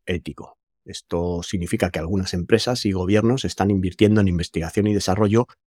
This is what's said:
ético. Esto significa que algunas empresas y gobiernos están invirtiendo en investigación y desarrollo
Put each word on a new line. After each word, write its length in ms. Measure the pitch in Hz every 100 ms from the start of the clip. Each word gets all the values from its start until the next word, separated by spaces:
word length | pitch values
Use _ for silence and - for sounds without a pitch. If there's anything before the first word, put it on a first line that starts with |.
| -
ético. 520 | 90 80 - - _ _ _ -
Esto 580 | - - 87 87 87
significa 460 | - 95 87 110 92
que 100 | 90
algunas 340 | 80 98 92
empresas 520 | 87 87 113 - 123 104
y 80 |
gobiernos 500 | 92 92 107 113 135
están 260 | 90 - 98
invirtiendo 520 | 98 92 - 107 107
en 80 | 98
investigación 580 | 87 80 85 82 107 104
y 60 |
desarrollo 540 | 101 - 92 104 113 127 - _